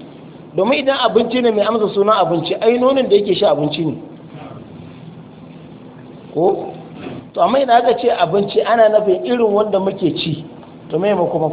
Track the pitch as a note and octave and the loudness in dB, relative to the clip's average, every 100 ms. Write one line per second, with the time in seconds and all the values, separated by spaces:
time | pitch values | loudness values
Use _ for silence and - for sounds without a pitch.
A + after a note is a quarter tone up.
0 | - - - - - E3 G3+ D4 C4+ C4 | -18 -20 -20 -20 -8 -2 0 0 0 0
1 | B3 G3 A#3 B3+ A#3+ G#3 G3+ A3+ G#3 G3+ | 2 2 2 0 0 2 0 0 0 0
2 | G3+ G#3+ E3 E3+ E3+ F#3+ A3+ A#3+ B3+ C4+ | 2 2 2 0 -2 0 0 2 2 2
3 | G#3+ G3+ G3+ F3+ F#3+ D3 D3 D#3 D#3+ G#2+ | 2 2 2 2 2 2 -2 -2 -6 -6
4 | - - - - - - - - - - | -12 -18 -20 -18 -18 -18 -18 -20 -20 -18
5 | - - - - - - - - - - | -20 -20 -20 -20 -20 -20 -20 -20 -20 -20
6 | - - - D3 F#3 - - - - - | -20 -20 -8 0 0 0 -6 -12 -16 -14
7 | - - - - - C4+ C4 A#3 B3 A3 | -14 -14 -8 0 2 2 4 4 4 2
8 | - - F3 G3+ G3+ G#3+ G#3+ A#3 G#3+ G#3+ | 0 0 0 0 0 0 2 4 6 4
9 | G#3 F3+ A#3+ B3 A3 G3+ G#3+ G3 F#3+ G3 | 2 0 0 0 2 2 0 0 -2 -2
10 | E3+ - E3 - - - - - - D#3 | -2 -2 -4 -6 -10 -18 -20 -20 -6 -2
11 | G3+ F#3+ E3+ E3 D#3 | 0 0 0 0 -2